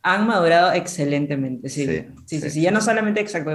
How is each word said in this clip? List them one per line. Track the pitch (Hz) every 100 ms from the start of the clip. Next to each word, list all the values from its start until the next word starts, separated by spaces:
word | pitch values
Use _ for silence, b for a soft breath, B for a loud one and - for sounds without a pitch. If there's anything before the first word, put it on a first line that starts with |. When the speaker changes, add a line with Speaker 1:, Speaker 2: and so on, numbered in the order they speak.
Speaker 1:
Han | 175 190 220
madurado | 208 165 170 180
excelentemente, | 175 175 - 143 143 143 139 131 127 135
sí. | 147 139
Speaker 2:
Sí, | 80
Speaker 1:
Sí, | - - -
sí, | 156
Speaker 2:
sí, | -
Speaker 1:
sí. | 147
Ya | 170
Speaker 2:
sí. |
Speaker 1:
no | 214
solamente, | 220 220 214 214
exacto, | 208 170 151